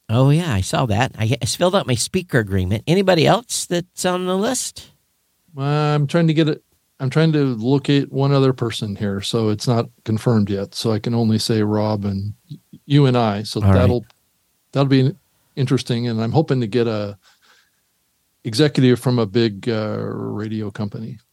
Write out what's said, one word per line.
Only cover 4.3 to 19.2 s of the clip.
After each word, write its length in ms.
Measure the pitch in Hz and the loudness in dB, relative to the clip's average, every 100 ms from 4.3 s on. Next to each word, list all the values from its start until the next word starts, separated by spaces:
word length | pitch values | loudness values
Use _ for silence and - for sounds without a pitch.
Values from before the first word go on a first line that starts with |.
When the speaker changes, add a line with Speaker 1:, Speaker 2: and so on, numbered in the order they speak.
| 190 | -2
Speaker 1:
list? 520 | 226 254 - - - _ _ _ _ _ _ 139 | -2 -4 -8 -12 -20 _ _ _ _ _ _ -6
Speaker 2:
I'm 520 | 139 147 151 147 143 | -2 0 2 0 0
trying 180 | 170 160 | 2 2
to 60 | |
get 140 | 156 156 | 4 2
it. 140 | - _ _ _ - | 0 _ _ _ -8
I'm 120 | 131 | -2
trying 200 | 156 160 | 2 2
to 200 | 151 135 113 | 2 0 0
locate 560 | 117 139 139 143 131 | 0 0 2 0 0
one 200 | 135 139 | -2 2
other 220 | 139 135 | 4 2
person 420 | 131 117 - 107 98 | 2 -4 -4 -6 -4
here, 260 | 104 98 | -4 -4
so 280 | - 117 110 | -4 0 0
it's 180 | 110 - | 0 0
not 200 | 117 117 _ | 0 -2 _
confirmed 460 | - 107 - 113 101 | -4 -2 2 2 2
yet. 240 | 98 98 | -2 -6
So 180 | - 117 | -4 -2
I 60 | 107 | -2
can 160 | 120 | -2
only 240 | 117 113 110 | 0 2 0
say 240 | - 110 | 0 0
Rob 440 | 104 107 107 107 101 | 0 0 0 -2 -4
and 280 | 98 104 - - | -4 -8 -12 -18
y-, 80 | 147 _ - - | -20 _ -16 0
you 180 | 143 135 | 2 4
and 100 | 123 | 2
I. 280 | 113 101 | 0 -2
So 180 | 107 113 | -6 0
Speaker 1:
All 60 | 101 | 4
right. 80 | 98 | 4
Speaker 2:
that'll, 220 | 123 120 - _ _ _ _ _ _ | 4 0 -4 _ _ _ _ _ _
that'll 160 | 135 139 | -2 2
be 240 | 135 131 - _ _ _ - | 4 2 -2 _ _ _ -4
interesting, 520 | 123 127 - 117 120 | 0 0 0 -4 -2
and 120 | 113 | -2
I'm 80 | 113 | 0
hoping 280 | 139 160 131 | 0 0 -2
to 60 | 113 | 0
get 200 | 120 117 | 0 0
a 320 | 107 104 98 _ _ _ _ _ _ _ _ _ _ _ _ | -2 -6 -10 _ _ _ _ _ _ _ _ _ _ _ _
executive 560 | 131 110 151 147 127 120 | -6 2 2 4 4 4
from 200 | 127 | 2
a 60 | 123 | 0